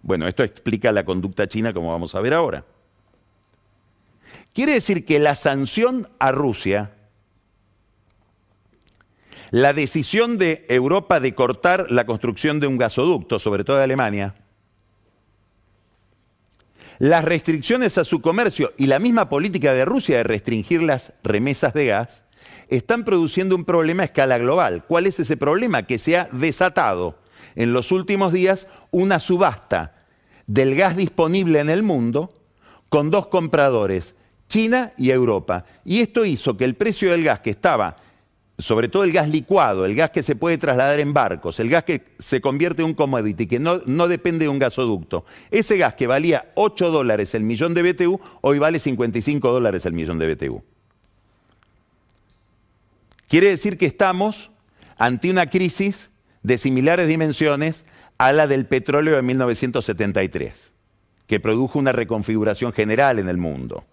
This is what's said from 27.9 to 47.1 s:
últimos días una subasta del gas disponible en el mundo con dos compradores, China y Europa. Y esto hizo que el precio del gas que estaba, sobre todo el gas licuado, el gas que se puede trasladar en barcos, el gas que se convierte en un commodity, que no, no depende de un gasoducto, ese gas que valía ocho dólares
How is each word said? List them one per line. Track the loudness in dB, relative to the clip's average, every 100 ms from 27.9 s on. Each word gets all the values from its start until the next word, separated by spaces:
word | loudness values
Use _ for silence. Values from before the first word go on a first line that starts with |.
últimos | -2 0 0 0
días | 2 2 0 -4 -20 _
una | 0 2 0
subasta | 0 2 2 0 -4 -4 -4 _ _ _ _ _ -4
del | 0 2
gas | 2 2
disponible | 2 -2 0 0 2 2 2
en | 2
el | 0
mundo | 0 0 0 -2 -6 _ _ _ _ -20 _
con | 0 2
dos | 0 0
compradores, | -2 0 2 2 2 0 -2 -6 _ _ _ _
China | -2 2 0 -2 -2
y | 2
Europa. | 2 2 0 -2 -6 -6 _ -4
Y | 0
esto | 0 0 0
hizo | -2 -4 -2
que |
el | -2
precio | 0 -4 0 0
del | 2
gas | 2 0
que | -2
estaba, | 0 0 2 -2 -6 _ _ _ _ _ _
sobre | -2 0 2
todo | 0
el | 2
gas | 2 0
licuado, | -2 2 2 2 2 0
el |
gas | 0 0
que | 0
se | -2 -2
puede | 0 0
trasladar | 0 2 2 2
en | 0
barcos, | 0 0 -2 -8 -4
el | 0
gas | 0
que | 0 -6 _ _
se | -4 -2
convierte | 0 0 -2 -2
en | -4
un |
commodity, | 0 0 0 -2 -4 -2
que | -2
no, | 0 -2 -2
no | 0 0
depende | 0 -2 -2
de | -2
un | 0
gasoducto, | -2 0 -2 -2 -4 -8 -8 -20 -4
ese | -2 0 2
gas | 0
que | 0 0
valía | 0 2 0 -2 -2
ocho | -2 0 0
dólares | 0 0